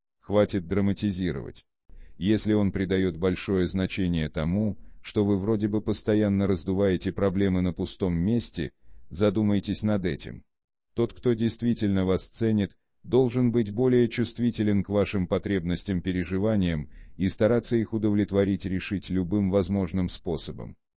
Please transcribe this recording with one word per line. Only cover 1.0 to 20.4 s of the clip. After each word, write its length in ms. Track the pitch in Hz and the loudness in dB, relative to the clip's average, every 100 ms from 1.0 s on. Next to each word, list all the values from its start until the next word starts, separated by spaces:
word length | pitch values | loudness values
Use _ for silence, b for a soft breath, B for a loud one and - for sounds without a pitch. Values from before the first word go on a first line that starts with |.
| 104 92 87 67 52 - - _ - b b - | -2 -2 -4 -4 -8 -14 -20 _ -20 b b -2
Если 360 | 92 104 104 | 0 2 2
он 180 | 107 98 | 2 2
придаёт 440 | 95 90 92 92 80 | 0 0 0 0 0
большое 520 | 92 87 - 95 90 | -2 -2 0 0 0
значение 640 | 95 92 - 90 85 78 | 0 -2 0 0 0 -2
тому, 480 | 80 78 101 107 - b b | -2 -2 0 -2 -4 b b
что 220 | - 110 | -4 0
вы 140 | 101 98 | 2 2
вроде 300 | 98 107 107 | 0 0 0
бы 140 | 107 | 0
постоянно 680 | 104 101 - 107 104 98 98 | -2 -2 0 2 4 2 2
раздуваете 640 | 92 - 92 98 87 95 | 0 0 0 2 2 -2
проблемы 500 | 85 98 92 98 92 | -2 0 2 2 2
на 120 | 90 | 0
пустом 420 | 85 90 - 92 85 | -2 -6 -2 -2 0
месте, 560 | 95 117 - 90 67 - - - - | 2 0 -2 -6 -6 -8 -20 -18 -12
задумайтесь 760 | 80 104 98 104 101 104 92 | 0 2 4 2 2 0 -2
над 220 | 107 104 90 | 0 0 -2
этим. 380 | 67 - 58 - _ _ _ _ - | -4 -8 -14 -18 _ _ _ _ -2
Тот, 180 | 117 | -2
кто 200 | - 123 | 0 0
действительно 720 | 110 113 - 120 110 104 98 92 | 2 0 0 0 2 2 2 2
вас 220 | 92 - | 0 -2
ценит, 480 | - 113 104 98 - _ _ | -2 0 2 0 -6 _ _
должен 480 | - 123 127 127 123 | 0 2 4 2 2
быть 200 | 117 104 | 2 0
более 380 | 101 127 123 117 | 0 2 4 2
чувствителен 760 | - 110 - 120 110 107 101 | 0 -4 -2 -2 0 2 2
к 60 | 92 | 0
вашим 380 | 104 92 104 87 | 0 0 -2 0
потребностям, 720 | 95 98 98 85 87 - 90 | -2 0 -2 -2 -4 -2 -2
переживаниям 880 | 92 90 85 95 107 104 87 80 - b b - | -2 -2 -2 -2 0 2 2 0 -6 b b -4
и 100 | 92 | -2
стараться 500 | - 107 120 - 117 | 2 2 2 2 0
их 160 | 101 | 0
удовлетворить, 720 | 110 107 104 98 98 98 95 92 | 0 2 2 2 2 2 0 -2
решить 440 | 92 - 95 - | -4 -4 -6 -2
любым 420 | 92 87 104 98 | -2 0 0 2
возможным 580 | 98 90 98 87 92 90 | 2 0 0 -2 -2 -2
способом. 640 | - 90 78 | -4 -6 -6